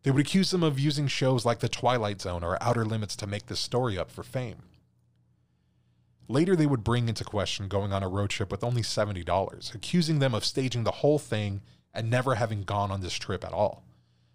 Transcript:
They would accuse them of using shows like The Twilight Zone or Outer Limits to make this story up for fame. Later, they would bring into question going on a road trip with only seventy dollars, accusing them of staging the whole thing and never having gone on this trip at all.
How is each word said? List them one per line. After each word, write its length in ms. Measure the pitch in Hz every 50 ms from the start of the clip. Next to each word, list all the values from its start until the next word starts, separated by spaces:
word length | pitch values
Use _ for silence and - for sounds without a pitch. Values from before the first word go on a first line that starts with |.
| -
They 80 | 139
would 120 | 131 139 139
accuse 280 | - - 196 180 -
them 100 | 190 180
of 160 | 165 156 139 135
using 300 | 139 151 139 151 147 135
shows 360 | - - 135 131 131 120 -
like 140 | 117 117 -
The 100 | - 113
Twilight 520 | - - 123 120 127 120 107 104 104 95
Zone 240 | - 92 87 85 85
or 180 | 85 92 -
Outer 220 | - 120 120 117 110
Limits 320 | 107 113 110 104 90 -
to 100 | - 107
make 200 | 101 101 104 -
this 120 | - 175 -
story 400 | - - - 120 127 117 95 87
up 100 | 82 -
for 140 | - -
fame. 400 | 80 - - 131 127 107 90 - - - - _ _ _ _ _ _ _ _ _ _ _ _ _ _ _ _ _ _ _ _ _ _ _ _ _ _ _ _ _ - -
Later, 280 | 120 147 170 196 190
they 100 | 160 151
would 160 | 143 139 117 98
bring 240 | 110 120 123 117 113
into 160 | 107 - -
question 440 | - - 101 90 - - - 101 92
going 240 | 101 98 101 98
on 100 | 98 98
a 60 | 98 92
road 220 | 92 101 101 98
trip 200 | - - 98 92
with 140 | 101 - 120
only 180 | 120 123 120
seventy 400 | 104 - - 113 104 104 101 90
dollars, 500 | 82 90 87 95 95 - - - - - -
accusing 440 | 104 - - - 180 160 156 160 143
them 160 | 139 131 113
of 100 | 104 -
staging 400 | - - 139 131 127 123 120 110
the 60 | 98
whole 280 | - - - 143 151 143
thing 420 | - - 113 107 104 101 98 101 - - - _ _ _ -
and 160 | 107 113 113
never 240 | 123 127 123 131 123
having 280 | 104 120 107 110 101
gone 280 | 92 - 101 101 101 98
on 100 | 98 98
this 140 | 92 82 -
trip 300 | - - - 95 87 92
at 80 | 90
all. 320 | 85 90 104 - - - - - _ _ _ _ _ _ _ _ _